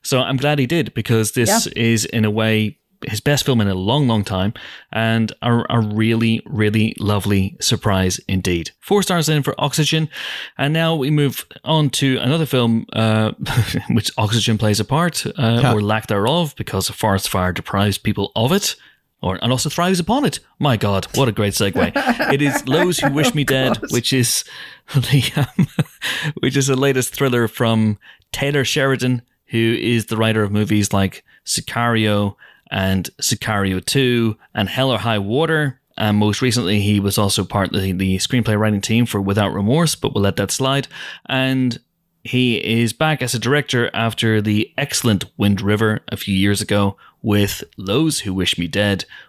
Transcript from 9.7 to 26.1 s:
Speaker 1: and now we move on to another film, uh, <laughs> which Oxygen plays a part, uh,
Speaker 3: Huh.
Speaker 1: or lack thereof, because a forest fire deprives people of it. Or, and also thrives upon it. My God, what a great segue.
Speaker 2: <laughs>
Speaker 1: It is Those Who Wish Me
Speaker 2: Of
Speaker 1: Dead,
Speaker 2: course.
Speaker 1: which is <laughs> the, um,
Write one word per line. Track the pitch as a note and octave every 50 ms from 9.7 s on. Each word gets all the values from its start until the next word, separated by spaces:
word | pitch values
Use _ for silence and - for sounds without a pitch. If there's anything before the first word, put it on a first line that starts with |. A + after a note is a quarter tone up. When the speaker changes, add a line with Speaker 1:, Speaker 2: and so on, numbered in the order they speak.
| - - D3+ C#3+ D#3+ D#3+ D#3 D3+ - - - - - - - - _
Speaker 1:
and | - C#3+ C#3+ D#3
now | D#3+ E3 E3 E3
we | D#3 B2+ C#3+
move | D3+ D3 D3 C3+ A#2 - - _ - - -
on | - D#3+ D#3 D3+ C#3
to | - - C#3 C3+ C3
another | - - B2 D3+ E3 D#3+
film, | - - B2+ A#2+ A#2 A2+ A2+ - - -
uh, | A2 A2+ A2 A2 A2 A2 A2 - - - - - B2
<laughs> | G#2+ - - F2+ - -
which | - A2+ - - -
Oxygen | - G#2+ G2+ A2 A#2 - - A2+
plays | G#2 A2+ G#2+ G#2 G#2
a | G#2
part, | - C3+ D#3 F3 E3+ - - -
uh, | - - - C3 A2+ A#2 A#2+
Speaker 3:
Huh. | B2 B2 A2+
Speaker 1:
or | G#2
lack | G#2 G#2 G#2+ A2 -
thereof, | - A2 G2+ G2+ A#2+ D#3 F3 E3+ D3 -
because | - - - - F#2+ F#2 -
a | G#2
forest | - - G#2+ G2 F#2+ - -
fire | - G2 F#2 F2+ F2
deprives | - - - - G2 G2+ G#2 G2
people | - _ A2 G2+ - G2 - _
of | A2 A2+ C3
it. | F3+ G#3 - - - _ - - _ _ _ _ _ _
Or, | - F2+ F#2+ -
and | - A#2
also | B2+ B2+ -
thrives | D3+ - - F3 F#3 F#3+ F3
upon | E3+ - A#3 C#4+ D4
it. | F3+ - - _ _ _ _
My | C#3 D3 A#2+
God, | G#2 - G#2 G2+ F#2+ F2 - -
what | B2 C#3
a | A#2+
great | G2 - G#2 G2+ F#2+
segue. | - G#2+ G2+ F2+ - F2+ F2 -
Speaker 2:
<laughs> | C#4 C4 C4 A#3+ - D#4 G#3 C#3+
Speaker 1:
It | C#3
is | D3 C#3+ C3 -
Those | - C3 C3+ E3 F#3+ F3+ E3 -
Who | - C#3+
Wish | C#3 D3 D3 B2+ -
Me | D3
Speaker 2:
Of | C#3
Speaker 1:
Dead, | - C3+ C3 C3 C3 A#2 -
Speaker 2:
course. | - -
Speaker 1:
which | - A#2+ A#2 - C3+
is | C3 A#2 A2 - - - - - - -
<laughs> | - - - _ - -
the, | C#3 A#2+ - C3 C#3 A#2+ - - D3+ C3+ - -
um, | - D#3 - - - - - - _ - -